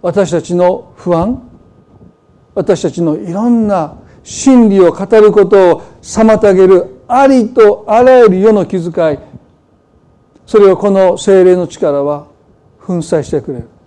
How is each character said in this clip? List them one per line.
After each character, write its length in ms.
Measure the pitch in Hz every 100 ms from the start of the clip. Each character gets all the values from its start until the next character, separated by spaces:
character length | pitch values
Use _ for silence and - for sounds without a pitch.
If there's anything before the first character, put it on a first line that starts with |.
私 280 | 185 185 185
た 120 | 165
ち 120 | 151
の 380 | 180 180 196 - _
不 180 | -
安、 280 | 170 190 262 - - _ _ _ _ - _ _ _ _
私 280 | - 175 180
た 80 | 180
ち 120 | 156
の 140 | 170 151
い 160 | -
ろ 160 | 180 233
ん 180 | 233 214
な 300 | 196 151 - - _
真 460 | - - - 262 226
理 120 | 196
を 120 | 180
語 280 | - 196 220
る 120 | 214
こ 140 | 208 190
と 300 | 202 180 165
を 60 | - -
妨 520 | - - 220 214 208
げ 120 | 185 185
る 340 | 185 - - _
あ 180 | 247 277
り 220 | 262 214
と 380 | - 214 202 -
あ 140 | 220
ら 160 | 254 254
ゆ 100 | 226
る 120 | 185
世 120 | 208
の 140 | 214 170
気 60 |
遣 420 | 190 170 165 160
い、 40 | 143 - - _ _ _ _ _ _ _ _ _ _ _
そ 120 | 220
れ 120 | 202
を 60 | 185
こ 140 | 202
の 260 | 190 185 170
聖 260 | - 190
霊 120 | 185 180
の 100 | 170
力 380 | - 170 143
は 220 | 143 147 151 _ _ _ _ _
粉 140 | -
砕 280 | 180 160 165
し 80 | 139
て 100 | 151
く 120 | 131
れ 60 | 127
る。 100 | - _